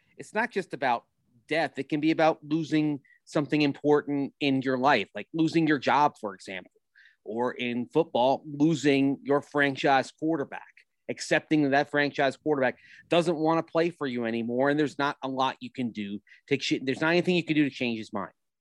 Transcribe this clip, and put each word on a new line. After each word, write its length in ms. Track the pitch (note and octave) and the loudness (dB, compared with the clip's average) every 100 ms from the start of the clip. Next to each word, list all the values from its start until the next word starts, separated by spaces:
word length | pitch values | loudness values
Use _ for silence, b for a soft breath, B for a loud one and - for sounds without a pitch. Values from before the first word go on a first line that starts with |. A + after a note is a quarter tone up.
| _ - | _ -20
it's 160 | - | -8
not 180 | G#3 A#3 | -4 -2
just 220 | G3+ - | -4 -6
about 320 | D3+ C3 A#2 - _ _ _ - | -4 -2 -2 -4 _ _ _ -6
death. 320 | D3+ D3+ - | -2 -2 -4
It 100 | C#3 | -4
can 120 | D3+ | -2
be 100 | D#3 | 0
about 280 | D#3+ D#3 - | 2 2 2
losing 560 | D3 D#3 C#3+ D#3 D3+ C#3+ _ b - | -2 -4 0 0 0 -2 _ b -6
something 360 | D#3+ C#3 D3+ | -4 0 0
important 720 | D3 C#3 D3 D3 - C#3+ C#3 - | 0 0 2 2 2 -4 -4 -2
in 200 | C#3+ C3+ | 0 0
your 160 | C3 C3 | 0 0
life, 300 | C3 C3 F#2+ G#2 | 2 2 0 -8
like 120 | - | -8
losing 320 | D#3+ D#3+ E3 D#3 | -2 0 2 2
your 140 | D3 | 0
job, 360 | B2 B2+ D3 - | 2 2 2 0
for 160 | G#2 F#2+ | -12 -12
example, 360 | - F#2+ - _ _ _ b b | -12 -14 -14 _ _ _ b b
or 300 | - A2+ B2 | -10 -4 -4
in 340 | - B2 A#2+ A#2 | -4 -6 -4 -2
football, 560 | D3+ E3 - B2+ D#3+ D#3 | 0 0 2 2 0 -4
losing 720 | C#3+ D#3 D3+ C#3+ C#3 C#3 C3 | 0 2 2 2 4 2 0
your 180 | B2 C#3 | 0 -2
franchise 680 | - D3 C#3 C3+ D3+ C3+ B2 | 0 0 0 0 2 2 0
quarterback, 500 | - D#3+ D#3+ C3+ F2+ - _ _ _ - | -4 -4 -2 -4 -10 -16 _ _ _ -12
accepting 540 | B2 - D#3 - D#3 | -8 -2 -2 2 2
that 60 | C#3+ | 4
that 200 | C#3 C#3+ | 2 2
franchise 460 | D3 C#3+ C3+ C#3 - | 0 0 0 -2 0
quarterback 420 | D#3 C#3+ B2+ - B B B | -2 0 0 -2 B B B
doesn't 280 | E3 E3 D#3 | 2 2 2
wanna 260 | D#3 E3 | 2 0
play 260 | D#3+ E3 E3+ | 0 0 0
for 180 | - C#3 | -2 -6
you 180 | A#2+ A#2 | -4 -2
anymore. 440 | A#2 A2+ A#2+ C#3 | -2 -2 0 2
And 100 | D3 | 2
there's 200 | D3 - | 0 -2
not 160 | C#3+ - | -4 -4
a 40 | C3+ | -6
lot 300 | C3 C3 - | -2 -2 -2
you 100 | B2 | -10
can 200 | - A#2+ | -6 -6
do 280 | G#2 G2+ G2+ _ b - | -6 -8 -10 _ b -4
to 80 | C#3 | -4
ch-, 240 | - - | -2 -2
there's 180 | C3+ B2 | -2 -2
not 100 | D#3+ | 2
anything 240 | F3 E3+ F3+ | 2 2 0
you 80 | |
can 120 | D#3+ D3+ | 0 0
do 80 | |
to 60 | C#3+ | 0
change 280 | - B2 A2+ | 0 -4 -4
his 140 | G#2 | -6
mind. 200 | G#2 F2 - _ _ | -8 -10 -14 _ _